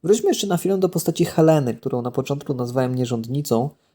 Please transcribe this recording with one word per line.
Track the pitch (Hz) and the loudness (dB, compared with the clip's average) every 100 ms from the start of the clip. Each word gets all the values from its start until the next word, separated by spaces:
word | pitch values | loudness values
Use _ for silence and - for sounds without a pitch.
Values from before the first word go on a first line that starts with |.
Wróćmy | 160 220 381 | 2 2 2
jeszcze | 311 202 | 0 0
na | 175 | 0
chwilę | 180 196 | 0 0
do | 185 | 0
postaci | 175 - 160 170 | 0 -2 0 0
Heleny, | - 160 156 127 | 4 4 4 2
którą | 113 131 123 | -4 -4 -4
na | 120 | -4
początku | 120 131 143 - | -4 -4 -4 -4
nazwałem | 131 123 123 127 127 | -4 -2 -2 0 0
nierządnicą, | 123 120 113 135 147 113 135 _ _ | -2 -2 -4 -4 0 0 0 _ _